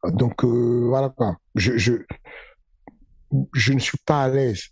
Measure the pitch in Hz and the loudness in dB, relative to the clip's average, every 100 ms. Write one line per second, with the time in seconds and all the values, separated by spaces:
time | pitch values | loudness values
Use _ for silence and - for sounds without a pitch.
0 | 90 - 120 - 123 117 120 120 120 131 | -2 0 0 2 0 2 2 2 2 0
1 | 135 - 110 87 _ 107 98 113 107 117 | -2 -2 -2 -2 _ -2 0 2 2 0
2 | - - - - - _ _ _ - _ | -4 -16 -16 -20 -20 _ _ _ -20 _
3 | - - - 135 135 135 107 135 - - | -20 -20 -4 -2 0 0 2 2 0 -6
4 | - 151 131 135 131 98 - | -4 -2 0 0 -2 -4 -10